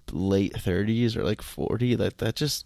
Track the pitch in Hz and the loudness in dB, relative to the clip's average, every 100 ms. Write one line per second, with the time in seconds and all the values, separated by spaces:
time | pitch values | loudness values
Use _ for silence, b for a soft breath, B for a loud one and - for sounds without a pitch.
0 | - - 95 98 98 - - 90 107 113 | -8 -2 2 2 2 -2 -2 0 2 2
1 | 120 117 - 107 - - 71 110 123 110 | 2 2 0 -2 -6 -6 -4 0 2 2
2 | 95 - 110 - 147 - | 0 -2 -4 -2 -2 -4